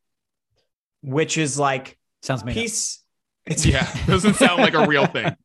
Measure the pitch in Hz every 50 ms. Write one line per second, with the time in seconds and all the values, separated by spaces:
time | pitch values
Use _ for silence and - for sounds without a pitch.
0 | _ _ _ _ _ _ _ _ _ _ _ _ _ _ _ _ _ _ _ _
1 | - 139 127 151 160 147 - 160 156 139 123 139 143 139 135 131 131 - - _
2 | _ _ _ _ - - 131 120 113 123 117 - 233 220 - - - - - -
3 | _ _ _ _ _ _ _ _ _ - 151 - - - 139 131 127 - - 123
4 | - - 180 190 190 214 190 - 269 247 175 269 240 165 160 156 151 147 147 143
5 | 139 170 - 127 110 160 - -